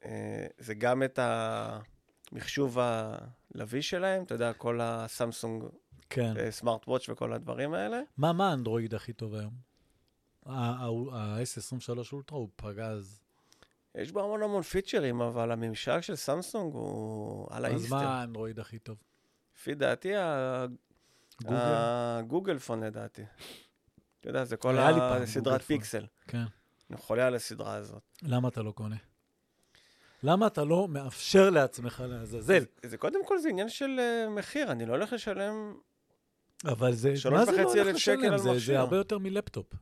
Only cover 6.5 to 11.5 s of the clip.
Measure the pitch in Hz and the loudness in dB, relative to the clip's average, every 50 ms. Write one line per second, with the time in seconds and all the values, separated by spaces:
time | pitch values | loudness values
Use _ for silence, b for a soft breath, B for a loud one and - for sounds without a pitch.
6.5 | 107 - - 120 113 110 - - 123 131 - - 120 113 123 117 117 117 - 123 | -4 -2 0 0 0 0 -2 -2 -2 -2 -2 -4 -6 -4 -4 -4 -4 -4 -6 -6
7.5 | 120 120 - - 160 185 196 214 226 240 285 - _ - 139 165 170 170 196 196 | -4 -4 -4 -2 -2 -4 -4 -4 -4 -6 -8 -8 _ 0 2 2 4 4 2 2
8.5 | 160 135 123 113 110 117 117 113 113 104 - - 117 - 117 110 104 107 104 107 | 2 0 0 0 0 0 -2 -2 -4 -6 -8 -8 -10 -10 -8 -8 -8 -8 -8 -8
9.5 | 120 127 127 _ _ _ _ _ _ _ _ _ _ _ _ _ _ _ _ 127 | -10 -12 -18 _ _ _ _ _ _ _ _ _ _ _ _ _ _ _ _ -8
10.5 | 131 131 120 117 120 127 127 120 117 117 123 139 131 117 107 104 104 110 120 - | -4 -2 -2 -2 -2 -2 -4 -4 -2 -2 -4 -6 -6 -6 -6 -4 -4 -4 -4 -4